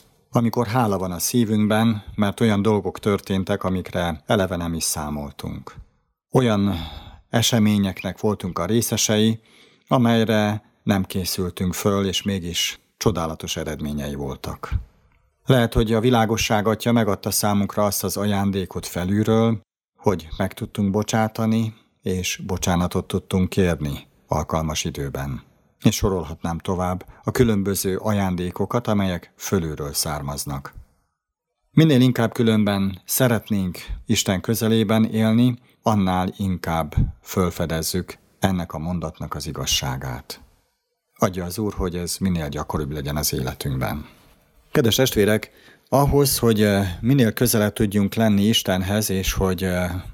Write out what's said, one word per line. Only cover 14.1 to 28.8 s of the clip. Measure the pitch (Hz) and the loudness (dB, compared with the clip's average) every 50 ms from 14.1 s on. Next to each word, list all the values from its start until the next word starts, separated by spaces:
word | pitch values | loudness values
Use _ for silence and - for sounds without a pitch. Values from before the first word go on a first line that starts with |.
| 71 | -6
voltak. | 69 71 67 65 - - - - - - - - 87 - - _ _ _ _ _ _ _ _ _ _ _ | -6 -6 -8 -8 -8 -10 -10 -10 -10 -8 -6 -4 -6 -6 -6 _ _ _ _ _ _ _ _ _ _ _
Lehet, | - 135 123 117 113 - | 2 4 4 4 2 2
hogy | 117 117 107 113 | 2 2 4 2
a | 110 | 2
világosság | 107 127 123 117 113 107 113 - - - 120 104 95 110 | 4 4 4 4 4 2 2 0 0 0 0 2 2 2
atya | 107 - - 120 | 0 0 0 2
megadta | 117 120 110 104 98 - - 110 | 2 2 2 2 0 -2 -2 -4
számunkra | 98 - - 104 104 101 101 92 - 107 104 | -2 0 0 2 0 0 0 -2 0 0 0
azt | 104 101 - - | 0 0 -2 -4
az | 95 - 101 | -4 -4 -2
ajándékot | 101 104 101 98 101 101 95 98 92 - - 90 - | -2 0 0 0 0 0 0 -2 -4 -4 -8 -10 -10
felülről, | - - 87 87 92 101 104 107 117 110 113 113 113 117 104 _ _ _ _ _ _ _ | -6 -6 -4 -2 0 0 0 2 4 4 4 4 2 0 -2 _ _ _ _ _ _ _
hogy | _ - 107 95 85 82 80 - - | _ -2 0 0 0 -4 -10 -6 -6
meg | 98 95 - | -6 -6 -4
tudtunk | - 110 - - - 104 98 | -8 -10 -10 -4 -2 -2 0
bocsátani, | 95 107 104 - - 110 110 110 - - 113 110 110 113 113 110 110 - _ _ _ _ | 0 0 -2 0 0 0 0 0 -2 -2 0 0 2 0 0 -2 -6 -10 _ _ _ _
és | - 101 92 92 92 - - - - | -6 -4 -4 -2 -2 -4 -6 -8 -6
bocsánatot | 98 92 87 - 98 87 87 90 87 - 92 - - | -6 -6 -4 0 0 2 2 0 0 -2 -4 -4 -2
tudtunk | - 92 - - - 95 92 87 | -4 -4 -4 0 0 0 0 0
kérni | - 101 95 87 82 67 73 71 69 69 - _ _ _ _ - | 2 2 2 2 2 0 -2 -6 -6 -6 -10 _ _ _ _ -4
alkalmas | - 78 76 - - 80 80 78 76 - - | -4 -4 -2 -2 -2 -2 -2 -2 -4 -4 -6
időben. | 85 69 71 71 69 65 67 69 71 65 62 - _ _ _ _ _ _ _ - | -6 -6 -6 -8 -6 -6 -6 -6 -6 -6 -8 -10 _ _ _ _ _ _ _ 0
És | 117 104 | 0 2
sorolhatnám | - - 104 95 90 82 73 85 - - 85 82 82 | 2 0 0 0 0 -4 -6 -10 -8 -6 -6 -6 -4
tovább | - - 95 87 90 90 92 90 - - - - - | -4 -4 -2 -2 0 -2 -2 -4 -6 -14 -20 -8 -8
a | 113 | -6
különböző | - - 127 113 107 101 95 101 98 - - 98 92 - | 2 2 4 4 4 0 0 -2 -2 -2 -2 -2 -2 -2
ajándékokat, | - 107 104 101 98 92 90 87 90 90 - - 101 - - 120 | -2 -2 0 0 0 0 -2 -2 -4 -4 -4 -4 -4 -2 -2 -2